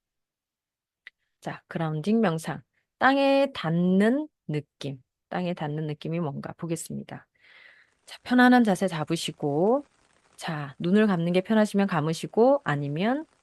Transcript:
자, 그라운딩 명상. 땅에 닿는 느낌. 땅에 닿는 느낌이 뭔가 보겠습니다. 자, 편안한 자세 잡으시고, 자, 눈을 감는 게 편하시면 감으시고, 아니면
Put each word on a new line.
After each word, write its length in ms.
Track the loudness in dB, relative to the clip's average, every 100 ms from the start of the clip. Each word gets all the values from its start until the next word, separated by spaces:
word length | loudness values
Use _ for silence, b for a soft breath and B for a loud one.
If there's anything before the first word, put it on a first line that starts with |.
| _ _ _ _ _ _ _ _ _ _ -20 _ _ _
자, 200 | -14 -14 -10
그라운딩 540 | -6 -4 -4 -2 0
명상. 400 | 0 -2 -6 -10 -12 _ _ 0
땅에 540 | 2 4 4 2 2
닿는 760 | -2 -2 2 4 4 4 2 -4 _ -6
느낌. 540 | -6 -6 -10 -12 -12 _ _ -10
땅에 260 | -6 -4
닿는 340 | -4 -6 -6 -6
느낌이 340 | -8 -6 -6
뭔가 320 | -4 -6 -10
보겠습니다. 760 | -10 -8 -8 -8 -12 -12 -16 _ _ b b b b b b -20
자, 120 | -16
편안한 400 | 0 4 6 6
자세 240 | 4 2 0
잡으시고, 960 | -2 -4 -4 -6 -6 -4 0 2 0 -2 _ _ _ _ -14
자, 380 | -8 -8 -8 -6
눈을 280 | 0 2 4
감는 260 | 2 0
게 80 | 0
편하시면 460 | 2 2 2 2 0
감으시고, 760 | 0 -2 -4 -4 2 4 4
아니면 640 | 0 -4 -2 -2 -2 -2 -6 _